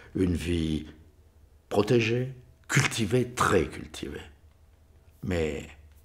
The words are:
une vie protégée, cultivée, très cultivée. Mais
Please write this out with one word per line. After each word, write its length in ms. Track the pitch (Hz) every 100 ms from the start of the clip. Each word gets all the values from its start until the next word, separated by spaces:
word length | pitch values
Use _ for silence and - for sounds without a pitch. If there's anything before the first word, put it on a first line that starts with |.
| -
une 200 | - 92
vie 520 | 82 80 85 80 76 73 - - - - - - - -
protégée, 680 | 107 104 120 110 120 131 - - - -
cultivée, 640 | 139 - - 101 127 120
très 320 | - - 87 71
cultivée. 560 | - 69 - - - - - - - - - - - - -
Mais 460 | - 87 78 69 - - - -